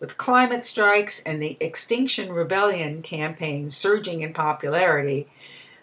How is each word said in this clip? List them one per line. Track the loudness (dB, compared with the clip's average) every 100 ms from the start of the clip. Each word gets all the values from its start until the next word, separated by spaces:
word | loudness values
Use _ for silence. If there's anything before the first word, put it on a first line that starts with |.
with | -12 -6
climate | 2 4 4 2 -4
strikes | 2 4 4 2 -4
and | -6 -4
the | -4 -4
Extinction | -6 -4 -2 0 0 -2 -4
Rebellion | -2 0 2 2 0 -4 -6
campaign | -8 -6 -6 -4 -6 -4 -4
surging | -2 2 2 0 -6
in | -6
popularity, | -2 0 0 0 2 4 4 2 -2 -4 _ -20 -20 -20 -20